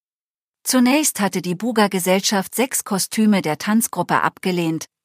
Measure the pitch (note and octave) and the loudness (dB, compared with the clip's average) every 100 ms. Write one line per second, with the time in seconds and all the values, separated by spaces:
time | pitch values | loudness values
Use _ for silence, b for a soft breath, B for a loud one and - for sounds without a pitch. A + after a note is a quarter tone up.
0 | _ _ _ _ _ _ - B3+ B3 C#4+ | _ _ _ _ _ _ -2 2 4 2
1 | D4+ - G3+ F#3 F3 F3 A#3 A3+ G#3 F#3+ | 0 -2 -2 -2 -4 -4 -2 2 2 0
2 | F3+ F#3+ - G3+ F#3+ - C4 - - G3 | 0 0 2 -2 -2 -2 -2 -4 -4 -4
3 | - - A3 G3 D#3+ D3 - A3 - - | -2 0 4 4 2 -2 0 0 0 -2
4 | E3+ D3 C#3 - F#3+ F3 E3 D#3+ - _ | -2 0 0 -2 -4 0 0 -2 -6 _